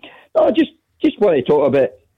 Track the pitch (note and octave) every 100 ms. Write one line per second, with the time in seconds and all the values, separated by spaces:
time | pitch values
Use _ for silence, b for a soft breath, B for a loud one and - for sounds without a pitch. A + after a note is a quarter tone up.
0 | B B B - D#4 C4 D#4 _ _ _
1 | D#4 - G#3 D3+ B2 D3 C#3 C#3 B2 -
2 | _